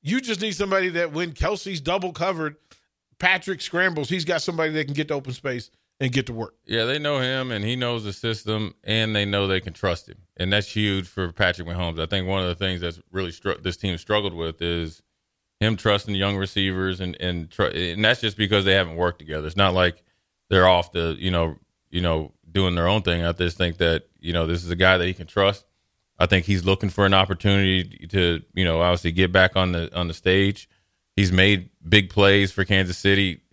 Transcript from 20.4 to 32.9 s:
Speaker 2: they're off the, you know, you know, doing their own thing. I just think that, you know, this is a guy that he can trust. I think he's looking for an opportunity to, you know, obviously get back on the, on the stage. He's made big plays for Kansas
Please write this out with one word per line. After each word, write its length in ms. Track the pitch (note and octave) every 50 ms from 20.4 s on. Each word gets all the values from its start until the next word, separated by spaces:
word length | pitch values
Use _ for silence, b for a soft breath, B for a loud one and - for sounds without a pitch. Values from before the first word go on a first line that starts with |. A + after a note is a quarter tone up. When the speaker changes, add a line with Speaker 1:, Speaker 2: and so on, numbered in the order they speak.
| _ _
Speaker 2:
they're 200 | G2 F#2 F#2 F#2
off 240 | F#2 F2 E2+ -
the, 240 | - F2 E2 E2 D#2 -
you 120 | E2+ F#2
know, 260 | F2+ E2+ E2+ E2 D2+ - _ _ _ _ _ _
you 100 | - F2
know, 300 | F2+ E2+ E2 D#2+ D2+ - _ _ _ D#2+
doing 240 | E2 G2 F#2+ F#2 F2
their 140 | F2 E2+ F2+
own 140 | G2+ A2
thing. 220 | F#2 F2+ E2+ F2 E2+
I 80 | E2+
just 240 | E2+ - F2+ F2 - -
think 200 | F2+ F2 E2 -
that, 260 | F2 E2 E2 E2 - _ _ _
you 120 | - E2+
know, 140 | E2+ E2+ E2
this 180 | D#2+ F2 F2 F2
is 60 | F2
a 60 | F2
guy 200 | E2+ F#2 F#2 F#2+ F2+
that 80 | F2
he 80 | F#2 F#2
can 120 | - F2
trust. 380 | - - G2+ G2 G2 G2+ - _ _ _ _ _ _ _ _ _ _ _ _
I 60 | F2
think 200 | F2 G2+ F#2 E2+
he's 180 | - G2+ F#2 E2+
looking 240 | F#2+ F#2+ F#2 - G2
for 160 | - - G2+
an 80 | F#2+ G2
opportunity 920 | F#2+ F#2+ G2 G2 E2+ - G2+ G2 G2 G2 F#2+ F#2+ F#2 F2+ F#2+ - - - E2
to, 340 | F#2 F#2+ F2+ F2 E2+ D#2+ - _ _
you 100 | F2 F#2+
know, 160 | F2 E2 E2
obviously 320 | F2 F2 F2 E2+ - F2
get 200 | E2 F2+ F#2+ F2+
back 220 | F2+ F#2+ F#2 F#2 -
on 180 | F#2+ F#2 F#2
the, 220 | F2 E2+ E2 - -
on 140 | F2+ F2+ E2+
the 60 | E2
stage. 520 | - _ F#2 F#2 G2 G2 G2 G#2 - - _ _ _ _ _ _ _ _ _ _
He's 160 | - G2+ F#2
made 380 | F2+ F#2 F#2 G2+ G#2 F#2+ F2+ - _ _ -
big 220 | E2 G2 G#2+ G2 F2
plays 420 | - G#2 G2+ G2 G2 G2+ G2 F#2
for 120 | - - G2
Kansas 320 | - G#2 F#2+ F#2 F2+